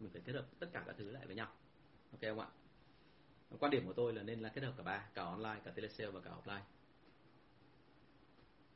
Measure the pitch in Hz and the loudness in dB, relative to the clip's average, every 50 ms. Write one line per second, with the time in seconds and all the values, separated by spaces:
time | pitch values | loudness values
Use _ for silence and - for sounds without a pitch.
0 | 113 90 - 87 87 120 131 127 127 - - - 175 175 - 104 87 98 - - | -8 -6 -6 -6 -2 0 0 0 0 -2 -4 -4 -4 -2 -2 -2 -2 -2 -4 -4
1 | 104 101 120 135 - - 95 110 113 - - - - - - - - - - - | -4 -4 -4 -6 -6 -4 0 0 0 -2 -2 -12 -18 -20 -20 -20 -20 -20 -20 -20
2 | - - - - 113 110 107 110 - - - - - - - - - - - - | -18 -14 -6 2 2 2 4 2 0 -4 -6 -16 -20 -20 -20 -20 -20 -20 -20 -20
3 | - - - - - - - - - - - - 147 143 143 120 90 92 95 120 | -20 -20 -20 -20 -20 -20 -20 -20 -14 -10 0 6 8 10 10 8 6 6 6 6
4 | 120 117 113 107 101 107 117 113 110 107 - 139 135 120 - - 90 90 98 101 | 6 6 6 4 0 0 0 0 0 0 0 0 0 0 -2 0 2 2 2 2
5 | 101 - - 98 90 87 90 104 113 110 107 104 - - - 104 107 104 - - | 0 -4 -2 0 0 0 2 2 2 0 0 0 -2 -4 -2 -2 -2 -2 0 0
6 | 110 101 95 90 87 90 87 87 - 98 101 98 98 - - - - - - - | -2 0 0 -4 -6 -6 -8 -8 -4 -4 -4 -4 -4 -8 -16 -20 -20 -20 -20 -20
7 | - - - - - - - - - - - - - - - - - - - - | -20 -20 -20 -20 -20 -20 -20 -20 -20 -20 -20 -20 -20 -20 -20 -20 -20 -20 -20 -20
8 | - - - - - - - - - - - - - - - | -20 -20 -20 -20 -20 -20 -20 -20 -20 -20 -20 -20 -20 -20 -20